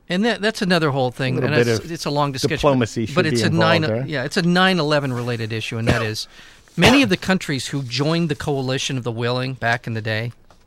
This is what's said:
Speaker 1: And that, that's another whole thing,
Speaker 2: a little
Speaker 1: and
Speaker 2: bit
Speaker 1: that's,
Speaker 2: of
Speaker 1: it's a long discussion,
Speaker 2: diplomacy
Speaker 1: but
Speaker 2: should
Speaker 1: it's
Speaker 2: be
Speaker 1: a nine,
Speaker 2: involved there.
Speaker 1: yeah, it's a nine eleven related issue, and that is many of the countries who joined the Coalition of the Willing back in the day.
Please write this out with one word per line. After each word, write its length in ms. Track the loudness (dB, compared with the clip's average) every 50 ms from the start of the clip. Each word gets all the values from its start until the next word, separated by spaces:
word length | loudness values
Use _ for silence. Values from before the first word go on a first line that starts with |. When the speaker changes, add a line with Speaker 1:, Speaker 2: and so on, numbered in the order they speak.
| _ -4
Speaker 1:
And 160 | -2 0 2
that, 160 | 0 0 0
that's 200 | 0 -2 -2 0
another 300 | 0 2 2 4 2 2
whole 200 | 2 0 0 -2
thing, 260 | -2 -2 -2 -2 0 0
Speaker 2:
a 40 |
little 140 | 0 0 2
Speaker 1:
and 100 | 2 2
Speaker 2:
bit 60 | 2
Speaker 1:
that's, 140 | 2 0 -2
Speaker 2:
of 60 | -6
Speaker 1:
it's 140 | -8 -8 -6
a 40 | -4
long 200 | -2 0 0 0
discussion, 260 | -2 -2 -2 -2 -2 2
Speaker 2:
diplomacy 480 | 2 4 4 4 2 0 0 -4 -4 -2
Speaker 1:
but 180 | 0 0 0
Speaker 2:
should 80 | 2 2
Speaker 1:
it's 80 | 2
Speaker 2:
be 60 | 2 2
Speaker 1:
a 40 |
nine, 320 | 2 2 4 4 4 2 2
Speaker 2:
involved 200 | 0 -2 -2 -4
there. 40 | -4
Speaker 1:
yeah, 140 | -4 -6 -6
it's 140 | -4 -2 0
a 40 | 2
nine 360 | 2 4 4 4 4 4 2
eleven 320 | 2 2 0 0 0 0
related 400 | -2 -4 -4 -4 -4 -4 -4 -4
issue, 260 | -4 -6 -6 -6 -4 -2
and 100 | 0 0
that 140 | 0 0 -2
is 240 | -4 -4 -6 -10 -12 -16 -20 -20 -20 -20 -20 -20 -10 -2 2
many 240 | 4 6 6 6
of 80 | 6 4
the 80 | 2 0
countries 500 | 0 0 0 0 0 -2 -4 -4 -4 -4
who 140 | -6 -6 -6
joined 460 | -4 -4 -2 0 0 2 2 0 0
the 60 | -2
Coalition 640 | -4 -2 -2 -2 -2 -2 -2 -2 -2 -2 -4 -4 -4
of 60 | -4
the 80 | -4
Willing 420 | -4 -2 -2 -2 0 -2 -2 -4 -6
back 320 | -4 0 0 0 0 -2 -4
in 60 | -6
the 80 | -4
day. 300 | -4 -4 -4 -4 -4 -6 -10 -14 -20 -20 -20 -20 _